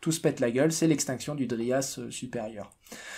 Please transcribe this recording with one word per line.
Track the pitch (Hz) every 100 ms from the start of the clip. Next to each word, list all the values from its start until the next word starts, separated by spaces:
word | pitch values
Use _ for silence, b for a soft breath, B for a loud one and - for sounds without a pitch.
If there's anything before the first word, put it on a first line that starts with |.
tout | 170
se | 160
pète | 156 -
la | 123
gueule, | 120 156
c'est | 160 165
l'extinction | 143 - 123 - 147
du | 120
Dryas, | 117 117 131 135 -
euh, | 117
supérieur. | - 127 117 110 107 - _ B B B